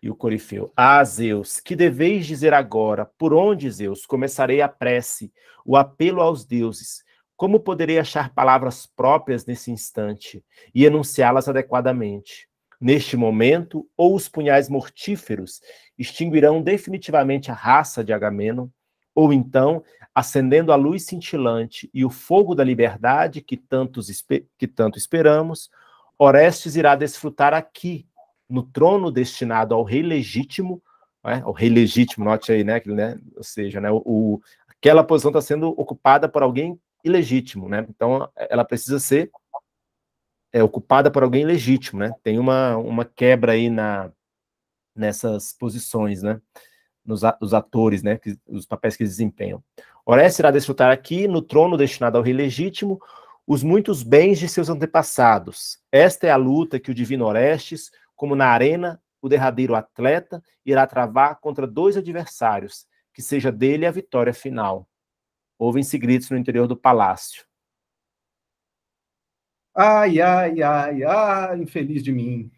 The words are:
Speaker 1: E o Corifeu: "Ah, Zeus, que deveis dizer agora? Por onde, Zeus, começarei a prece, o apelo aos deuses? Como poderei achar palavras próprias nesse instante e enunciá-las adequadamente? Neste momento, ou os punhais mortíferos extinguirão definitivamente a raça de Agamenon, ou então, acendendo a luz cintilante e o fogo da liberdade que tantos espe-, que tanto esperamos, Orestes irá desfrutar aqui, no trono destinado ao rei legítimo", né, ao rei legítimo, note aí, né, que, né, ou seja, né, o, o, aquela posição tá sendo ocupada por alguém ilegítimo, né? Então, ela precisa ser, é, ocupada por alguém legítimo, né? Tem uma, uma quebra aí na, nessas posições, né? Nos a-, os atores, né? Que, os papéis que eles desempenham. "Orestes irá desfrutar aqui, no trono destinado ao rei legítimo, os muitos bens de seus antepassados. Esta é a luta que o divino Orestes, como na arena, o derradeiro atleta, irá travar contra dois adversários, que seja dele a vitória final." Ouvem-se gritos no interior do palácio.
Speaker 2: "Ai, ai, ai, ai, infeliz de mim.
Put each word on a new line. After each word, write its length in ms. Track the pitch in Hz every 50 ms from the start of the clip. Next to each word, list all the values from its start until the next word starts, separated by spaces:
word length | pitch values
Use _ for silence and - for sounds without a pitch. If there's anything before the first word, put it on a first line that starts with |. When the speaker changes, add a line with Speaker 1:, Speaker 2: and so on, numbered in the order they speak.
| -
Speaker 1:
E 60 | 110
o 40 | 107
Corifeu: 580 | _ - 117 110 101 - - 101 98 98 - _
"Ah, 260 | - 123 131 139 143 139
Zeus, 560 | 127 - 107 117 113 107 104 101 - - -
que 140 | - - 185
deveis 500 | 151 175 170 135 127 156 175 208 202 170
dizer 280 | 147 156 135 143 156 147
agora? 500 | 143 135 107 107 110 110 107 107 104 107
Por 300 | - _ _ 160 160 151
onde, 360 | 160 185 208 208 175 139 135
Zeus, 360 | 104 92 104 98 98 - -
começarei 540 | - - 131 131 135 127 - 135 127 127 143 147
a 60 | 139
prece, 640 | - _ 127 123 123 123 120 - - - 110 98 _ _ _ _ _ _ _
o 120 | - 127
apelo 440 | 139 139 139 _ _ 160 175 185 180
aos 240 | 170 165 165 139 110
deuses? 600 | _ 123 120 117 113 107 - - - - - _ _ _ _ _ _ _
Como 240 | _ 175 196 202 214
poderei 380 | 220 - 185 151 165 156 160 165
achar 340 | 156 - - 156 143 127 _
palavras 540 | - 131 131 131 135 127 127 123 - -
próprias 580 | _ _ _ 120 131 143 156 156 - 131 120 -
nesse 260 | - 123 117 - -
instante 720 | 120 110 - - _ - 107 104 107 107 - - - 107 _ _ _ _ _ _ _
e 120 | 123 139
enunciá-las 640 | 147 147 151 143 139 - - 131 - 127 135 131 139
adequadamente? 1000 | 135 135 131 131 127 127 123 127 127 123 113 104 101 101 104 - - - - _ _ _ _ _ _ _
Neste 340 | - 123 139 151 131 - -
momento, 680 | 123 120 113 110 110 113 123 151 175 170 170 - 156 - _ _
ou 180 | _ 170 175 190
os 120 | 196 190 -
punhais 400 | _ 160 151 143 139 139 139 139
mortíferos 920 | 139 139 - - _ - - - 208 185 - - 110 98 92 92 - - _ _ - _ _ _ _ _
extinguirão 640 | 123 - - - 165 170 156 156 143 147 151 160 156
definitivamente 880 | 160 196 202 - - 190 190 - - 151 151 139 135 135 139 139 -
a 40 | 123
raça 480 | 110 - 113 127 143 151 - - - 113
de 80 | 101 110
Agamenon, 560 | 107 107 104 101 101 104 107 117 123 123 127 _ _ _ _ _ _ _ _ _
ou 180 | 151 160 151 147
então, 500 | 135 123 131 - 135 131 143 160 165 160 _ _ _ - _ _
acendendo 580 | 123 123 - - 139 131 131 135 156 165 160 156
a 40 |
luz 280 | 139 139 143 175 190 -
cintilante 840 | - - 175 170 - - 151 131 120 117 113 113 113 - - - - _
e 120 | 131 131
o 40 | 131
fogo 440 | 127 - - - 165 190 208 170 180
da 100 | 143 135
liberdade 760 | 131 127 117 117 113 - 101 107 120 131 147 165 165 147 160 -
que 140 | - 131
tantos 520 | 123 _ _ - 131 131 127 131 120 104 95
espe-, 380 | 98 - - _ 139 139 - _ _ _
que 80 | -
tanto 300 | 123 _ _ 117 107 104 107
esperamos, 720 | - - - 165 160 156 147 151 160 165 165 - - - _ _ _ _ _ _ _ _ _ _
Orestes 580 | 147 139 135 139 156 175 170 - - 170 139
irá 180 | 165 156 147 143
desfrutar 560 | 139 147 143 - - - 151 147 _ 143 143 151
aqui, 540 | 160 160 _ _ - - 180 175 147 - _ _ _ - _ _ _ _ _
no 140 | 123 127 123
trono 480 | 127 - 135 147 170 196 202 190 170
destinado 640 | 135 127 127 120 - - 135 117 113 110 113 107 113
ao 80 | 113 117
rei 180 | 101 107 139 165
legítimo", 800 | 170 165 147 120 101 95 110 139 139 - - 190 180 180 175 _ _ _ _ _ _ _ _ _
né, 200 | - 117 127 127
ao 80 | - 101
rei 160 | - 113 117
legítimo, 560 | 117 117 117 107 - 120 123 120 - - 104
note 260 | 104 110 107 - - 113
aí, 120 | 107 104
né, 160 | 101 110 117
que, 100 | - 101
né, 280 | 104 104 104 117 120 - _ - _
ou 60 | - 110
seja, 360 | - - - 104 101 101 104
né, 100 | 101 104
o, 120 | 107 110 -
o, 340 | - 117 107 110 107 104 104 _ _ _ _ _ _
aquela 360 | _ _ - 143 156 160 156
posição 260 | 160 160 151 135 143 147
tá 100 | 160 139
sendo 260 | - 147 151 156 165 160 -
ocupada 480 | 143 - 135 - _ 135 135 147 151 147
por 140 | - 147 139
alguém 380 | 127 120 127 151 170 175 175 _ _ _ _ _
ilegítimo, 640 | 160 180 180 165 117 123 131 123 - - 101 92 95
né? 180 | 101 104 113 110
Então, 400 | 107 _ - 120 127 131 - - _
ela 300 | - - - - 117 120
precisa 340 | - - 113 - - 135 143
ser, 320 | 135 - 135 143 165 - _ _ _ _ _ - _ _ _ _ _ _ _ _ _ _ _ _ _ _ _ _ _ _ _
é, 80 | 120 110
ocupada 460 | 107 - - 104 _ 131 135 143 151
por 120 | 147 143 131
alguém 220 | 127 123 135 147
legítimo, 560 | 156 170 165 120 117 135 127 131 - - 98
né? 120 | 101 110 117 - _
Tem 140 | 113 107
uma, 400 | 113 123 131 131 131 131 127 117 113
uma 260 | 117 117 117 117 117
quebra 480 | 113 _ - 127 123 127 123 113 117 110
aí 180 | 113 117 117
na, 400 | 117 110 107 107 104 98 95 90 _ _ _ _ _ _ _ _ _ _ _ _ _ _ _ _ _
nessas 580 | 107 110 107 104 - - 117 107 104 - - -
posições, 680 | _ - 120 104 123 - - - 117 107 104 101 92 95
né? 180 | 104 110 110 _ _ _ - _ _ _ _ _ _ _ _ _
Nos 180 | - 110 101 107
a-, 140 | 113 113 -
os 140 | - 101 104
atores, 480 | 110 - _ - 120 113 110 101 95 85
né? 140 | 104 107 113
Que, 180 | _ 107 101 - _ _
os 180 | - 104 -
papéis 300 | _ 113 - - 110 107
que 80 | - 117
eles 80 | 104 92
desempenham. 500 | 92 113 104 - _ 101 95 92 - _ _ _ - - _ _ _ _
"Orestes 360 | - 120 127 151 180 131 -
irá 100 | 156 151
desfrutar 400 | 139 143 139 - 135 - 135 127
aqui, 380 | 131 131 - - 160 180 196 202
no 120 | 185 165 160
trono 340 | _ - 151 160 175 180
destinado 400 | 151 143 131 - - 127 120 113 120
ao 60 | 117
rei 80 | 123 127
legítimo, 680 | 131 143 139 117 117 165 190 - - - 202 190 190 - _ - - _ _ - _ _
os 160 | - 147 135 120
muitos 400 | 156 175 208 208 214 202 139 123
bens 380 | 113 127 147 170 190 202 160
de 80 | 170 165
seus 200 | - - 170 151
antepassados. 1120 | 170 147 151 160 _ 165 156 - - - 123 117 113 101 90 87 - - - - - _ _ _ -
Esta 340 | 135 160 185 180 - -
é 40 | 170
a 60 | 147
luta 440 | 131 131 127 135 151 165 160 - 131
que 100 | - -
o 40 | 131
divino 300 | 117 123 110 135 131 120
Orestes, 680 | 110 104 110 123 143 160 147 - - 170 160 - - _ _ _ _ _
como 180 | _ - 143 139
na 120 | 139 135 127
arena, 520 | 120 117 127 143 160 170 175 175 165 - _ _ _ _ -
o 60 | 135
derradeiro 480 | 139 143 131 131 123 117 127 123 117
atleta, 680 | 110 110 _ _ - 120 127 151 175 180 _ - 170 _ _ _ _ _
irá 200 | 135 135 135 135 131
travar 500 | - 131 123 113 107 131 139 143 151 _
contra 300 | _ 151 143 143 135 131
dois 280 | 107 127 170 196 202
adversários, 880 | 202 185 165 170 170 170 - - - - 113 107 101 101 101 - - _ _ _ _ _ _ _
que 80 | - 127
seja 300 | - 143 143 123 135 117
dele 340 | 107 120 135 143 151 160
a 60 | 170 165
vitória 420 | 180 190 _ - 127 120 117 123
final." 540 | - - 139 131 120 107 98 95 95 95 _ _ _ _ _ _ _ _ _ _ _ _ _ _ _
Ouvem-se 380 | 113 117 117 135 139 135 -
gritos 320 | 147 117 120 127 127 127 -
no 80 | 135
interior 300 | 127 123 - 120 120 120
do 100 | 120 120
palácio. 680 | 117 _ 131 123 113 104 95 95 - - - - - _ _ _ _ _ _ _ _ _ _ _ _ _ _ _ _ _ _ _ _ _ _ _ _ _ _ _ _ _ _ _ _ _ _ _ _ _ _ _ _ _ _ _ _ _ _ _
Speaker 2:
"Ai, 460 | 185 190 214 214 214 208 202 170 156
ai, 400 | 170 180 180 180 185 170 160 160 151
ai, 400 | 143 147 147 143 147 147 135 135
ai, 560 | 151 180 214 214 208 196 196 190 190 180 175 170
infeliz 400 | - - 175 143 139 151 147 123
de 100 | 131 131
mim. 380 | 123 117 120 123 117 113 110 _